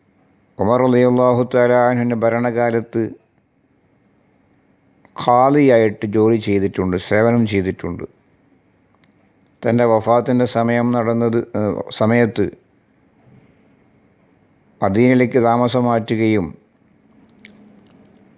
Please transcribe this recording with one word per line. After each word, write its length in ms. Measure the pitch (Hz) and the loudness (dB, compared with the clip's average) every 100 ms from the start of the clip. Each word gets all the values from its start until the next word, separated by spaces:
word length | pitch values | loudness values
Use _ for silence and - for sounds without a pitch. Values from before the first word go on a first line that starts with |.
| _ _ _ _ _ - | _ _ _ _ _ -4
ഉമർ 180 | 101 123 | -2 0
റളിയല്ലാഹു 580 | 127 123 123 123 123 123 123 | 2 2 2 2 2 0 0
തആല 180 | 127 123 123 123 | 0 2 2 2
അൻഹുവിൻ്റെ 320 | 123 120 117 | 0 -2 -2
ഭരണകാലത്ത് 800 | 113 113 120 117 120 117 113 120 110 - _ _ _ _ _ _ _ _ _ _ _ _ _ _ _ _ _ _ _ - | -2 0 -2 -2 -2 -2 -4 -4 -6 -8 _ _ _ _ _ _ _ _ _ _ _ _ _ _ _ _ _ _ _ -6
ഖാദിയായിട്ട് 840 | - 123 131 147 139 117 110 101 110 107 | 0 2 4 4 4 4 2 -2 -4 0
ജോലി 220 | 107 117 104 | 2 0 0
ചെയ്തിട്ടുണ്ട്, 500 | 101 95 98 92 92 - | -2 -2 -2 -4 -4 -2
സേവനം 340 | 104 117 120 110 | 0 2 2 0
ചെയ്തിട്ടുണ്ട്. 540 | 101 95 90 87 85 - _ _ _ _ _ _ _ _ _ _ _ _ _ _ _ | -2 -4 -6 -10 -10 -14 _ _ _ _ _ _ _ _ _ _ _ _ _ _ _
തൻ്റെ 200 | 120 117 120 | -2 0 2
വഫാത്തിൻ്റെ 540 | 110 107 120 117 123 123 117 | 2 2 0 2 0 0 -2
സമയം 300 | 117 120 120 123 | 0 0 0 -2
നടന്നത്, 420 | 113 117 117 117 - 104 | -2 -2 -2 -2 -4 -4
ഏഹ്, 240 | 107 90 - - | -4 -4 -8 -2
സമയത്ത് 440 | 110 120 117 - 95 - _ _ _ _ _ _ _ - _ _ _ _ _ _ _ _ _ _ _ _ _ _ | 0 2 2 0 -4 -6 _ _ _ _ _ _ _ -20 _ _ _ _ _ _ _ _ _ _ _ _ _ _
മദീനയിലേക്ക് 600 | 104 98 123 127 123 127 117 | -2 2 2 4 2 2 2
താമസം 340 | 117 123 127 123 | 2 0 0 0
മാറ്റുകയും 580 | 117 110 113 110 107 87 - _ _ _ _ _ _ _ _ - - - _ _ _ _ _ _ | -2 -2 -2 0 0 -2 -8 _ _ _ _ _ _ _ _ -20 -20 -20 _ _ _ _ _ _